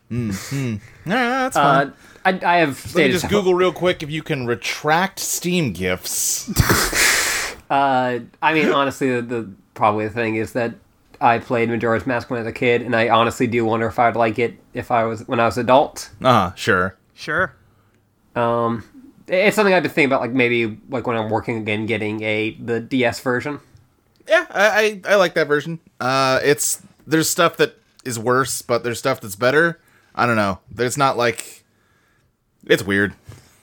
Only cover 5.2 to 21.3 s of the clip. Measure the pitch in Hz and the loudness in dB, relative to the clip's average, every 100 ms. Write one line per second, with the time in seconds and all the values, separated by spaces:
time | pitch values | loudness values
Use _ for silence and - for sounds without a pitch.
5.2 | - - 175 180 139 85 92 92 - - | -8 -4 -2 0 -2 -2 -2 -4 -6 -6
6.2 | - - - - - - - - - - | -4 -4 -4 0 2 2 0 0 0 0
7.2 | - - - - - 139 139 127 127 123 | -2 -4 -6 -10 -2 0 2 2 0 -4
8.2 | 117 - 151 160 - 147 139 - 135 123 | -8 -2 0 2 2 2 0 0 -2 -2
9.2 | 120 120 104 - _ - 113 107 107 113 | -2 -6 -6 -14 _ 0 0 2 -2 -2
10.2 | 113 110 107 131 117 117 _ _ _ - | -2 -2 -2 -2 -4 -6 _ _ _ 0
11.2 | 127 117 - 120 117 117 117 113 135 120 | 2 2 0 0 0 0 0 0 0 -4
12.2 | - 120 113 113 127 120 120 117 113 113 | -4 -6 -6 -2 2 2 2 0 4 4
13.2 | 117 - 127 120 113 113 113 - 117 113 | 2 0 -2 0 0 0 -2 2 0 2
14.2 | 117 107 117 - _ 123 - 120 113 113 | 0 0 -4 -4 _ -10 -2 -2 0 -4
15.2 | 127 123 117 120 117 131 - - - - | -4 0 0 0 4 4 4 -6 -18 -2
16.2 | 131 117 87 - - 92 92 - _ - | 2 4 2 -2 0 2 0 -6 _ -16
17.2 | - 156 185 _ _ _ _ _ _ _ | -6 -4 -4 _ _ _ _ _ _ _
18.2 | _ 120 117 117 117 113 - - - _ | _ -2 0 0 0 -4 -10 -20 -20 _
19.2 | - 185 202 220 202 180 143 - 135 135 | -4 2 2 4 4 2 0 0 2 2
20.2 | 123 131 120 120 113 107 - 123 123 113 | 0 0 2 2 -2 -6 -8 -6 -4 -4
21.2 | 110 | -2